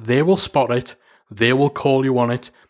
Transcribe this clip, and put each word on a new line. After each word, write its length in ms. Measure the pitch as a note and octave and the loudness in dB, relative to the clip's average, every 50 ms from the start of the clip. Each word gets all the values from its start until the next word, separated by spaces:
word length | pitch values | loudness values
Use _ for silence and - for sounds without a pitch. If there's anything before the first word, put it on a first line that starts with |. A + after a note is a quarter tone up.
they 220 | A2 A2+ B2 C#3 | -4 0 0 2
will 160 | D#3 F3 F#3+ F3+ | 2 2 2 0
spot 320 | - - - C#3+ B2+ A#2 | -2 -2 0 0 0 0
it, 220 | B2 B2 B2+ - - - _ _ _ _ _ _ | -2 -4 -4 -8 -14 -20 _ _ _ _ _ _
they 220 | G#2 F#2+ A2+ A#2+ | -4 0 2 2
will 160 | B2+ C3+ C#3+ C#3+ | 2 2 0 0
call 380 | - - - C#3+ C3+ C3 C3+ | -2 -2 0 0 2 2 0
you 120 | C3+ B2+ B2 | 0 0 0
on 120 | A#2+ A#2+ | 0 0
it, 200 | A#2+ A#2+ - - - _ _ | -2 -6 -8 -12 -20 _ _